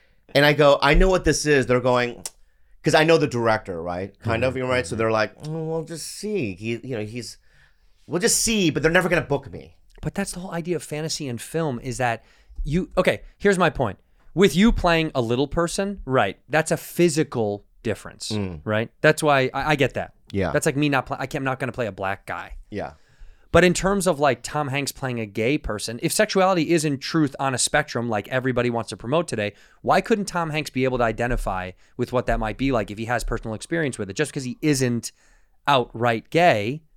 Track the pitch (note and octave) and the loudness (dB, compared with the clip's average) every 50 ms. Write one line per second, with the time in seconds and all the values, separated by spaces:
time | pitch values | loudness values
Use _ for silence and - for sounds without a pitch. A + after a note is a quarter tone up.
0 | _ _ _ _ _ - - C#3+ C#3+ D3 D3+ D3 D3+ C#3+ C#3+ - - C#3+ D3+ E3+ | _ _ _ _ _ -2 2 4 4 6 6 6 6 6 6 6 6 6 6 6
1 | F#3 F#3+ F#3 F3+ - D#3+ C#3 - - D3+ D3 C3+ A#2+ A#2+ B2 B2 A#2+ B2+ B2 B2 | 6 6 4 2 2 2 0 0 2 2 2 4 4 2 2 2 2 2 2 2
2 | A#2+ A#2+ - - F2+ - - _ - _ _ _ _ _ - - - D#3 D#3+ D#3 | 0 -2 -4 -8 -12 -14 -16 _ -20 _ _ _ _ _ -14 -6 0 2 4 4
3 | D3+ D#3+ E3 D#3 D3+ A#2+ B2 A#2+ A2+ A2+ A2 A2 - G2+ F2+ E2 E2 F2 F2 F2+ | 6 6 6 4 4 2 0 0 2 2 2 0 -2 -6 -8 -6 -6 -6 -6 -6
4 | F#2+ G2+ - _ - A2+ A2+ A2+ B2+ C3 B2+ C3 B2+ B2+ B2 B2+ B2+ - A#2+ G#2+ | -6 -8 -10 _ -4 -4 -2 0 0 0 -2 -2 -2 -2 0 -2 -2 -2 -2 -2
5 | A2+ A2 A2 A2 G#2+ G#2 - - - D3+ D#3+ E3 D#3+ D#3+ D#3+ E3 D#3 D#3+ E3+ D3 | 0 2 2 2 0 -2 -4 -10 -12 -10 -8 -8 -6 -6 -6 -6 -6 -8 -10 -12
6 | - - - - G3 G#3+ G#3 F#3 C3 G2 F#2 F2+ G#2+ A2+ A#2 A#2 B2+ B2+ B2+ G#2+ | -12 -12 -12 -10 -6 -4 -4 -2 -4 -4 -6 -6 -6 -6 -6 -6 -6 -8 -6 -6
7 | G#2+ G#2+ A2+ B2 A2 - - - _ _ _ _ _ _ _ _ _ _ _ _ | -6 -8 -10 -12 -12 -12 -16 -20 _ _ _ _ _ _ _ _ _ _ _ _
8 | _ - C#3+ F3+ A3 - - - - A#3 A3+ G#3 F3+ D#3 B2+ D3+ C#3 D#3+ E3 F#3 | _ -6 -2 2 2 2 2 2 2 2 2 4 4 2 2 2 2 4 4 4
9 | F3+ F3+ F3+ D#3 B2 - C#3+ B2+ - F2+ F2+ D#2+ C2+ - - _ _ _ - - | 4 4 2 0 0 0 -2 -4 -4 -8 -16 -16 -16 -18 -20 _ _ _ -16 -10
10 | - D#3 - G3 G3 - - F3+ F3+ F#3+ F3 E3+ D#3 F3 E3+ D3+ - - D3+ D3+ | -10 -6 -4 -4 -6 -6 -6 -10 -10 -8 -8 -6 -4 -2 -4 -4 -4 -6 -8 -6
11 | D#3 D#3 - - D3+ C3 A#2+ A2+ - - - D#3+ E3 D3 A#2+ A2+ - C3 A#2 A#2 | -6 -6 -6 -6 -6 -6 -8 -8 -8 -6 -4 -4 -2 -2 -4 -6 -6 -6 -4 -2
12 | B2+ A#2+ A2+ - - _ _ _ _ - - - - D3 C#3+ F#3 - - - F#3 | -2 -2 -2 -4 -8 _ _ _ _ -14 -10 -8 -4 0 0 0 0 0 0 0
13 | - F3+ A2+ - - - - - - G3+ G3 F3+ F3+ D3+ - - B2+ G2+ F2+ - | 2 2 2 0 -4 -14 -8 0 2 2 4 4 4 2 2 0 -2 -2 -4 -6
14 | _ _ _ _ _ - - D#3 G3+ F#3+ C3 F3+ G#3+ A#3 A#3 - - F3 E3 E3 | _ _ _ _ _ -4 2 4 4 4 6 6 6 6 4 4 2 2 2 2
15 | D#3+ D3+ - C3+ A#2 A2 A#2+ B2+ C#3+ C#3 - E3+ E3+ E3 - - G3 G3+ G3 - | 2 0 0 0 0 0 0 0 0 0 0 -2 -2 -2 -2 -4 -4 -4 -6 -8
16 | - C3 C3 B2+ G#2 G2 - _ _ - C#3+ D#3 D#3 - E3+ - - - - - | -6 0 2 2 2 2 -2 _ _ -2 0 0 0 0 -2 -4 -4 -4 0 2
17 | F3 F3 C#3 D#3+ D3+ - - B2 A2 G#2 G#2 G#2 - _ _ _ - A2+ G2 - | 2 4 4 2 0 0 0 -2 -2 -2 -2 -4 -8 _ _ _ -6 -6 -6 -6
18 | - E2+ - - - - A2 G#2 G2 F#2 E2+ D2+ - A2 G#2+ G#2+ A#2 - _ _ | -8 -16 -16 -12 -8 -6 -4 -4 -4 -4 -6 -8 -4 -2 -2 -2 -2 -4 _ _
19 | - D#3 D#3 - D#3+ D3 C#3+ C3+ B2+ B2+ - C3+ C3+ D3+ D3+ C3+ C3+ A#2+ - G#2 | 4 4 4 4 4 2 4 4 2 0 -2 -2 -2 0 2 2 2 0 0 -4
20 | E2+ - - _ _ - G2 G2 F2+ D#2+ - D3 - E3 B2+ C#3 D3+ D3 C#3+ B2+ | -8 -10 -12 _ _ -6 -2 -2 0 0 0 0 0 0 0 0 0 0 0 0
21 | - - C#3 - C#3 B2 - C#3+ C3+ C3 B2+ - C3+ B2 - B2+ A#2+ G#2 F#2 G2+ | -2 -4 -6 -8 -8 -6 -6 -4 -4 -4 -4 -4 -6 -6 -4 -4 -6 -6 -6 -4
22 | G2 F#2+ G2 - _ - F2 F2 - - - - - - G#2 F#2+ D#2+ C#2 - - | -4 -4 -4 -6 _ -10 -10 -10 -10 -12 -14 -16 -14 -12 -8 -8 -8 -8 -12 -16
23 | _ _ _ - - - - _ _ _ - E3+ F3 F3+ E3+ - F3 F#3+ G3+ G3+ | _ _ _ -20 -20 -20 -20 _ _ _ 4 4 4 4 4 2 0 0 0 0
24 | E3 F#3 D#3+ C#3 D3 C#3 A#2+ - - - - D3+ D3 C3+ C3+ C#3+ C#3 - - - | 0 0 0 2 2 2 0 0 -4 -8 -6 -6 -4 -4 -4 -4 -4 -6 -8 -6
25 | C3+ C3 A#2+ A#2 A2 G2+ G2 A2+ A2 B2 D3+ D3+ - A#2 G#2+ G#2 - - A#2 A#2 | -6 -6 -6 -6 -8 -6 -4 -2 0 0 0 -2 -2 -4 -6 -6 -6 -8 -8 -4
26 | D#3+ D#3+ - - G#3+ G#3 - F#3+ F#3 F#3+ F#3+ F3 C#3+ - E3+ D#3+ D3 D#3 C#3 C3+ | -4 -2 2 2 2 2 2 2 4 4 4 2 2 2 2 2 2 0 -4 -4
27 | - - - E3 D3+ C3+ - - C#3 C3+ B2+ B2 - - - D3+ D3 - - A#2+ | -4 -2 0 2 2 2 0 -2 -4 -2 -2 -2 -2 0 0 0 0 0 -4 -4
28 | A#2 A#2+ G#2+ G#2 G2+ - B2+ B2+ B2 C3 A#2+ A#2+ A#2+ B2 A#2 A#2 A2 - A2 - | -4 -2 -2 -4 -4 -2 -2 -2 0 0 0 0 0 0 0 -2 -4 -6 -10 -10
29 | - A#2 D3 E3+ E3 - C3 A2 G#2 G#2 - _ - _ _ _ - A#2 D#3 G3 | -6 -2 -2 -2 -2 -2 -4 -4 -4 -4 -6 _ -18 _ _ _ 0 2 2 2
30 | - - A3+ G3+ F#3+ - - F3 E3 D#3 D3 D#3 C3+ - - C3 B2+ C3 B2+ A#2+ | 2 2 0 -2 -2 -2 -4 -4 -4 -4 -4 -4 -6 -4 -2 -2 0 0 0 2
31 | A#2+ A2+ A2 A2+ A#2 B2 A#2+ - - G#2+ F#2+ F#2 F2+ F#2 - _ _ _ _ - | 0 0 0 0 -2 -2 0 -2 -2 -2 -4 -4 -6 -8 -12 _ _ _ _ -6
32 | A#2+ - B2 B2+ - - A2+ A2+ A2 G#2+ G#2 - C3 C#3 C3 A2+ G2+ F#2+ G2+ G#2+ | -4 -2 -2 -2 0 0 -2 -2 -2 -4 -4 -2 0 0 0 0 0 -2 -6 -8
33 | A2+ A2+ B2 A2+ - - B2 A2+ - A2+ A2 G2+ - - E3 E3+ D#3 C3 - - | -4 -2 -2 -2 -2 -2 -4 -4 -6 -6 -8 -8 -8 -4 -4 -2 -2 -2 -4 -6
34 | G2+ F#2 - - D3+ - - D3 C3 B2 A#2 - D#3+ D3+ C#3+ B2+ C3 B2 A#2+ A2+ | -8 -6 -4 -4 -4 -4 -4 -8 -8 -8 -6 -2 0 2 2 2 2 0 0 -2
35 | - - - _ _ _ _ _ _ _ _ _ _ C#3+ C#3+ B2+ A#2 - - A2+ | -4 -8 -14 _ _ _ _ _ _ _ _ _ _ 2 2 2 2 -2 -4 -2
36 | A#2+ A#2+ A2+ G#2+ - - - D#3+ F3 E3+ B2 G#2+ G2+ A#2 C#3+ D#3 - _ _ | 0 0 0 0 -2 -2 2 4 4 4 4 4 0 -2 -4 -6 -10 _ _